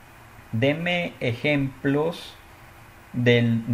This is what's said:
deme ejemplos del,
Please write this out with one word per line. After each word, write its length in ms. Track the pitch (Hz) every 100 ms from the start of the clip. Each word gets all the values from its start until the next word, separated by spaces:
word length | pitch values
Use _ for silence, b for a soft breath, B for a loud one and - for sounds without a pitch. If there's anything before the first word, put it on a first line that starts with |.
| - - - - -
deme 600 | 113 139 156 175 175 170 -
ejemplos 1160 | 131 117 147 143 135 - 139 143 165 175 - - - - - - - - -
del, 500 | 123 120 120 117 113 120